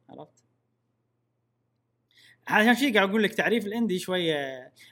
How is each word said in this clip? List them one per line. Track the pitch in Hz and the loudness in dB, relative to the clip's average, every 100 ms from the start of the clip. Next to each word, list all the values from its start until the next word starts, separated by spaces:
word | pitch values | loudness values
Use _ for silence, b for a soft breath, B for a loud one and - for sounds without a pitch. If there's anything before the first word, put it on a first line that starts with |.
| _ | _
عرفت؟ | - 151 _ _ _ _ _ _ _ _ _ _ _ _ _ _ _ _ _ _ b b b - | -20 -20 _ _ _ _ _ _ _ _ _ _ _ _ _ _ _ _ _ _ b b b 0
عشان | 185 220 233 | 4 4 4
شي | 285 | 2
قاعد | 208 196 | 2 2
أقول | 220 | 2
لك | 196 | 0
تعريف | 208 156 226 208 | 0 -2 -2 -2
الاندي | 226 226 180 | -4 -4 -4
شوية. | 180 185 170 147 139 131 131 b b | -4 -2 -2 -2 -6 -12 -18 b b